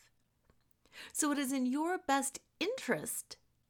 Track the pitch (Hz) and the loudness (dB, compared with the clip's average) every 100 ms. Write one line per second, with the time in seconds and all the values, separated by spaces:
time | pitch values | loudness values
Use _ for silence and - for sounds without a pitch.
0 | - _ _ _ _ _ _ _ _ - | -20 _ _ _ _ _ _ _ _ -18
1 | - - 302 285 262 277 254 277 330 359 | -8 0 2 2 2 2 2 2 0 0
2 | 320 269 254 - _ - 349 523 - 160 | 2 2 2 -6 _ -4 -2 -2 0 -2
3 | 233 - - - _ _ | -2 -8 -10 -16 _ _